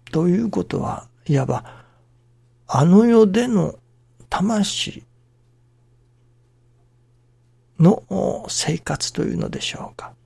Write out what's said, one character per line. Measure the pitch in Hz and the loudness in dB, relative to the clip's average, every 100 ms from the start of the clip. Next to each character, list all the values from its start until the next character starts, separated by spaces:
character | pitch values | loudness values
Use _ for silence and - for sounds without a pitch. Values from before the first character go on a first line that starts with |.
| - | -6
と | 160 175 | -2 0
い | 190 | 0
う | 226 | -2
こ | 190 | -4
と | - - | -4 -6
は、 | - - - _ - | -6 -8 -14 _ -2
い | 139 | -2
わ | 131 | 0
ば | 123 - - - _ _ _ _ _ _ _ - | -6 -8 -20 -20 _ _ _ _ _ _ _ -4
あ | - | 2
の | 160 196 233 | 6 6 8
世 | 226 214 | 6 6
で | 208 247 | 2 0
の | 208 156 - _ _ _ _ - | 0 -2 -6 _ _ _ _ -8
魂 | - 202 214 190 - - - - _ _ _ _ _ _ _ _ _ _ _ _ _ _ _ _ _ _ _ _ _ _ _ _ _ _ - | -4 -2 0 -2 -4 -8 -10 -20 _ _ _ _ _ _ _ _ _ _ _ _ _ _ _ _ _ _ _ _ _ _ _ _ _ _ 4
の | 165 - - 190 196 - - | 4 4 -2 -4 -4 -4 -8
生 | - - 165 | -6 -6 -6
活 | - - - | -6 -8 -6
と | - | -6
い | - - | -4 -4
う | |
の | - | -6
で | - | -8
し | - - | -10 -10
ょ | - | -14
う | - | -16
か。 | - - | -20 -20